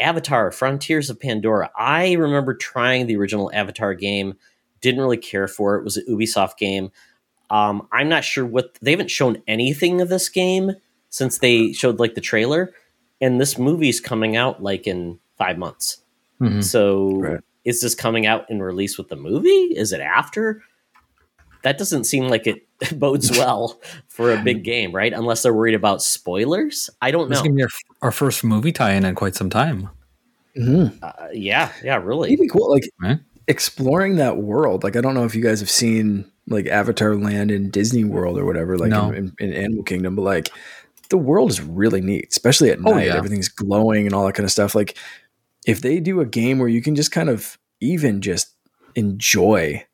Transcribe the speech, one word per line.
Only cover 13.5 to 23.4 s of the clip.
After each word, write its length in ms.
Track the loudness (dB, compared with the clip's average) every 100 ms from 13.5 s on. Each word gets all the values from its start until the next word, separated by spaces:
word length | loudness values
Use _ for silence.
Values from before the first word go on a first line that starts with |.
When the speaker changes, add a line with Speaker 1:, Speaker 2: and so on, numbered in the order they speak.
| 0
Speaker 1:
movie's 440 | 0 2 0 0
coming 340 | -4 -2 0 0
out, 260 | -2 -2
like, 260 | -4 -4 -4
in 320 | -6 -6 -12 _ -6
five 200 | -4 -4
months. 400 | -8 -8 -8 -8 _ _ _ -2
Speaker 2:
Mm-hmm. 200 | 0 0
Speaker 1:
So 600 | 2 2 4 2 0 0
Speaker 3:
Right. 180 | -2 -6 -10 _
Speaker 1:
is 160 | -4 -2
this 140 | -4 -2
coming 300 | -2 0 2
out 240 | 0 -2
and 120 | -6
release 360 | -4 -4 -4 -6
with 100 | -12
the 80 | -12
movie? 340 | -4 0 4 4 2 -2
Is 160 | -4
it 80 | -4
after? 600 | -2 -2 -2 -4 -4 -6 _ _ _ _ _ _ _ _ _ _
That 140 | -4 -2
doesn't 240 | -2 -2
seem 240 | -2 -2 0
like 180 | 0 0
it 180 | -4 _ -10
<laughs> 200 | -8 -2
bodes 320 | 0 2 0
well 480 | 2